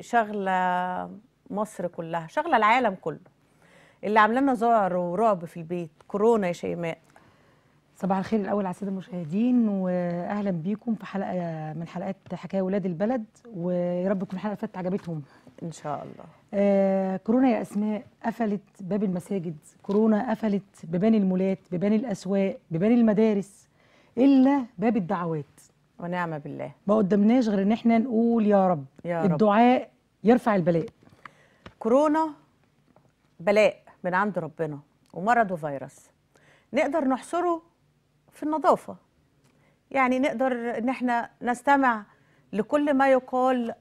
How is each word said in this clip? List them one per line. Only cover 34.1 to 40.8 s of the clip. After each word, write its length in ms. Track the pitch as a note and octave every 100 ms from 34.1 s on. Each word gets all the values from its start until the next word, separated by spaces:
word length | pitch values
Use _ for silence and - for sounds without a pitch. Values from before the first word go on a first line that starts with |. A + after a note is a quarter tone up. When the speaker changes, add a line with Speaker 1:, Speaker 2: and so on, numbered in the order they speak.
Speaker 1:
عند 260 | F3+ G#3 F3
ربنا 400 | D#3 D#3 D#3 C#3+ - _ _
ومرض 380 | - G3+ A#3+ G3+
وفيروس. 580 | F3 D3+ C#3 C3+ - _ _ _ _ _ _ _
نقدر 320 | A#3 C#4 D#4+ C4+
نحصره 560 | B3+ - E4+ F4 E4 - _ _ _ _ _ _
في 120 | -
النظافة. 520 | D4+ D#4 E4 A#3 - - _ _ _ _ _ _ _ _ _
يعني 280 | C4+ B3+ B3+
نقدر 580 | C#4 A3+ C4 A#3+ A#3
إن 120 | A#3